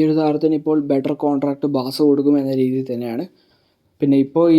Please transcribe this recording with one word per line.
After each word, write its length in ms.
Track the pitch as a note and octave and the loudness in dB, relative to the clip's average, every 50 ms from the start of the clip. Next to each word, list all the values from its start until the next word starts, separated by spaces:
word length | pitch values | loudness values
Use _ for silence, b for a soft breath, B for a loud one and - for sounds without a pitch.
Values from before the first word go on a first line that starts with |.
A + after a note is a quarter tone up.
| D#3 | 4
ഒരു 100 | D#3 D#3 D#3+ | 2 2 0
താരത്തിന് 340 | D#3 D3+ D3+ D3+ D#3+ D#3 D#3+ D3 | 0 0 0 0 0 0 -2 -2
ഇപ്പോൾ 180 | D3+ D#3 D#3 D#3 C#3+ C#3+ | -2 -2 -2 -2 0 0
ബെറ്റർ 220 | C#3+ C3+ C3 C#3+ D3 - D3+ | -2 -2 -2 -4 -4 -2 -2
കോൺട്രാക്ട് 440 | D3 C#3+ C#3 C#3+ C#3+ C#3 C#3 - D3 C#3 | -2 -2 -2 -2 -4 -4 -4 -4 -4 -2
ബാസ 200 | C3 B2 C3 C3 - D3+ D3 | -4 -4 -6 -2 0 2 2
കൊടുക്കും 260 | C#3 C#3+ C#3 C#3+ D3 C#3+ | 2 2 2 2 0 0
എന്ന 140 | C3+ C3+ C3+ C3 | 0 -2 -2 -2
രീതിയിൽ 260 | C3 B2+ B2+ C3 C3 B2+ | 0 0 -2 -4 -4 -6
തന്നെയാണ്. 320 | B2 A#2+ A#2+ A#2+ A2+ B2+ F3 F#3+ _ _ _ _ _ _ _ _ _ _ _ _ _ _ | -8 -8 -6 -6 -8 -8 -8 -10 _ _ _ _ _ _ _ _ _ _ _ _ _ _
പിന്നെ 160 | D3 C#3 C#3 C#3 C3+ | 0 2 2 2 0
ഇപ്പോൾ 220 | C#3 - E3 E3+ E3+ | 0 0 2 4 4
ഈ 20 | E3 | 6